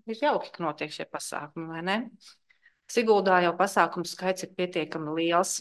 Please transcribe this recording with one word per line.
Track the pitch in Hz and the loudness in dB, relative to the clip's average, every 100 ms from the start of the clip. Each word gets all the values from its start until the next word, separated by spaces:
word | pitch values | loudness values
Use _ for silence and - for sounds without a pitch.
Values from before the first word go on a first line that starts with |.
| - | -10
ir | 226 | -2
jauki, | 294 226 - | 0 0 -2
ka | - | -4
notiek | 170 151 151 | -4 -4 -8
šie | - - | -8 -10
pasākumi, | 151 - - 147 170 165 | -8 -8 -8 -8 -10 -10
vai | 165 | -6
ne? | 175 208 269 - - - _ _ _ _ _ | -2 -2 -2 -12 -20 -20 _ _ _ _ _
Siguldā | 233 220 208 190 185 | 0 4 4 6 6
jau | 175 170 | 4 2
pasākumu | 196 202 170 180 170 | 2 4 2 0 -8
skaits | - 185 185 - | -4 -4 -4 -6
ir | - | -6
pietiekami | 180 180 156 165 151 160 | -4 -2 -4 -6 -4 -2
liels, | 165 170 190 - | 2 2 2 -2